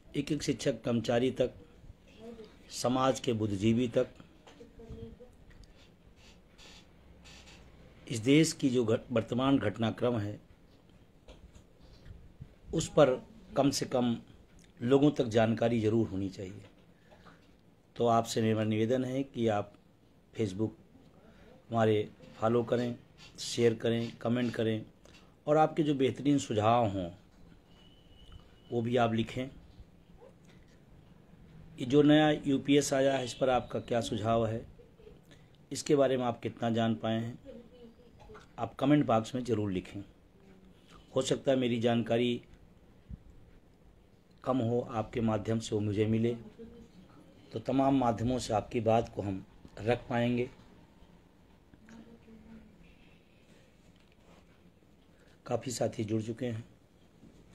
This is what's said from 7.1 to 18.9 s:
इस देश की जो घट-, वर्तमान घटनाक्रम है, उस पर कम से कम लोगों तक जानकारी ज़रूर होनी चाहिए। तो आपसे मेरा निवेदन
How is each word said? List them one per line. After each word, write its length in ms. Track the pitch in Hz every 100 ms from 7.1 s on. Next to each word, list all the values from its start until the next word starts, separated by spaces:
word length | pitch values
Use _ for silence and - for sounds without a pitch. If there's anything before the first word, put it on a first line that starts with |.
| - - - - - - - - - -
इस 100 | 113
देश 340 | 117 147 160
की 180 | - 139
जो 140 | 123
घट-, 280 | 110 113 -
वर्तमान 460 | 117 107 120 135 139
घटनाक्रम 600 | 104 95 110 - 120 117
है, 220 | 104 110 - - - - - - - - - - - - - - - - - - - - - - -
उस 140 | 160 -
पर 380 | 165 135 127 - - - -
कम 140 | 135
से 160 | - 123
कम 320 | 127 120 117 - - - - - -
लोगों 280 | 120 139 147
तक 140 | 147
जानकारी 560 | 120 113 113 110 117 120
ज़रूर 280 | 107 113 107
होनी 200 | 95 98
चाहिए। 340 | 104 95 104 - - - - - - - - - - _ _ _ -
तो 100 | 120
आपसे 360 | 117 117 123
मेरा 220 | 110 110
निवेदन 400 | 110 107 113